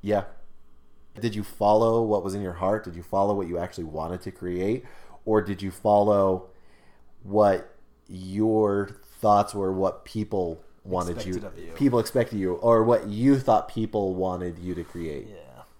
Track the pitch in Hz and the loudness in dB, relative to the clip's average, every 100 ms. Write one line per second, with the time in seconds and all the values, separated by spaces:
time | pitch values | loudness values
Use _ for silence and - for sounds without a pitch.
0 | 101 104 - - - - - - - - | 0 -2 -2 -12 -14 -16 -20 -20 -20 -20
1 | - - 113 104 98 - 104 107 113 113 | -20 -6 -4 -4 -8 0 4 6 4 2
2 | 113 104 92 98 95 85 92 107 92 85 | 2 0 -2 -6 -6 -2 0 0 -4 -14
3 | 85 98 101 101 87 85 90 - 80 78 | -4 0 2 0 -2 -6 -6 -8 -10 -6
4 | 80 90 95 - 90 87 95 127 - - | -6 -6 -10 -10 -6 -2 -2 -2 -6 -20
5 | - - - 107 98 92 98 - 107 104 | -20 -12 0 2 2 -6 -6 -2 4 4
6 | 104 101 98 92 - - - - - _ | 6 4 4 0 -4 -20 -20 -20 -20 _
7 | - - 90 104 104 95 - - - _ | -20 -20 -2 2 4 2 -4 -20 -20 _
8 | _ 92 92 98 110 107 104 101 98 - | _ -14 -8 -2 2 4 2 2 -2 -10
9 | - - 107 104 104 104 95 95 95 - | -20 -2 4 4 4 -2 -2 0 0 -2
10 | - 107 107 101 87 82 - - - 92 | -10 -8 -4 -2 -2 -6 -16 -20 -4 -4
11 | 87 82 92 90 98 - 82 - 139 120 | -2 -6 -6 -8 -8 -14 -14 0 2 2
12 | 110 131 110 104 92 - 117 113 110 117 | 2 0 0 -2 -2 0 4 6 6 4
13 | 107 104 127 139 127 107 - - 110 107 | 2 0 4 4 4 2 2 -6 -4 -2
14 | 95 92 92 90 90 85 90 85 82 90 | -2 -2 -2 -2 -6 -8 -8 -8 -8 -10
15 | 80 73 - 95 69 62 - | -8 -10 -12 -18 -20 -20 -20